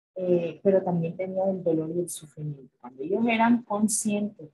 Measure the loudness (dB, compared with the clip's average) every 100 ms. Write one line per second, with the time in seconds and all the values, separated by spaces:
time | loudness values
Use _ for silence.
0 | _ -4 2 2 0 0 4 4 2 -2
1 | -2 -4 -6 -2 0 0 0 0 0 -4
2 | -4 -8 -14 -10 -10 -10 -16 _ -18 -10
3 | -4 0 2 4 4 4 0 -2 0 0
4 | -2 -2 -4 -8 -20